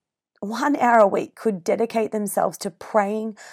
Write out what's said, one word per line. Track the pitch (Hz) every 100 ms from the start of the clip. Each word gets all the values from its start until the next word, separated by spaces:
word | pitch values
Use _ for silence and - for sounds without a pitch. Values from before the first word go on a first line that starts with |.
| _ _ _ _
one | 202 226 294 285
hour | 240 233
a | 202
week | 190 - -
could | 226 190
dedicate | 170 196 226 226 214
themselves | 220 202 - 180 -
to | 196
praying | - - 220 202 214 220 208 -